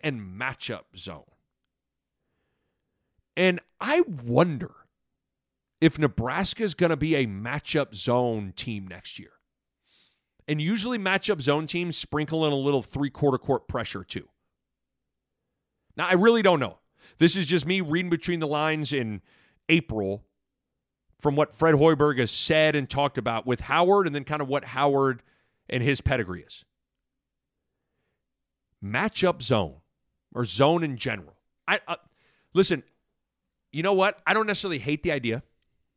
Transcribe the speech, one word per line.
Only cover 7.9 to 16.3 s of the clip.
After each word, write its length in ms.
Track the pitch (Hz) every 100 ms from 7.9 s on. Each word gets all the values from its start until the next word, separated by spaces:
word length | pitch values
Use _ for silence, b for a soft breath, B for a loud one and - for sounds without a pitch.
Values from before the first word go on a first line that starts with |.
zone 580 | 98 - 123 123 110 98 -
team 320 | 123 104 92
next 300 | 87 - -
year. 100 | - _ _ _ _ _ _ b b b _ _ -
And 140 | 151
usually 360 | 160 220 226 233
matchup 440 | 190 190 - 175
zone 240 | 131 147 156
teams 320 | 175 175 -
sprinkle 480 | - 151 151 160 156
in 60 |
a 40 | 139
little 260 | 139 139
three-quarter 540 | - 139 143 - 143 127
court 320 | - 127 -
pressure 340 | 123 110 98
too. 280 | - 92 - _ _ _ _ _ _ _ _ _ _ _ _ _ _ _ _
Now, 120 | - 175
I 80 |
really 260 | 185 226